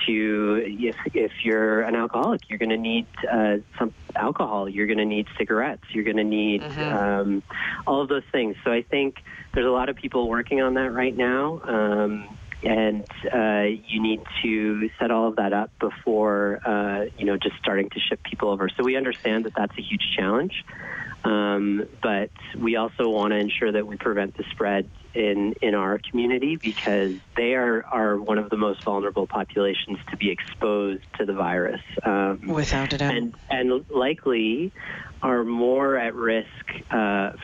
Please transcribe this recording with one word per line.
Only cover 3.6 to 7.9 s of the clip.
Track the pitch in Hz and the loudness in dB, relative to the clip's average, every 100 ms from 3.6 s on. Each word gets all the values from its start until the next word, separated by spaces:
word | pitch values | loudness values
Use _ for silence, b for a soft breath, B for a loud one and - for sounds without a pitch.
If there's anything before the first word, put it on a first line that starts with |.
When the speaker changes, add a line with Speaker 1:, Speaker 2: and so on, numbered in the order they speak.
| - - | -2 -4
Speaker 1:
some | 113 - - - | -4 -4 -8 -2
alcohol. | 110 - 143 104 98 | -2 0 0 0 -2
You're | 101 107 | 0 0
gonna | 107 | 2
need | 107 107 107 - | 2 0 -2 -4
cigarettes. | 104 110 139 101 - | 0 0 0 -4 -6
You're | 113 | -2
gonna | 107 107 | 0 0
need, | 107 107 107 101 | 2 2 2 0
Speaker 2:
Mm-hmm. | - 147 | -2 -4
Speaker 1:
um, | 151 104 101 101 101 101 - B B B | -2 0 2 2 0 -2 -4 B B B
all | - | 0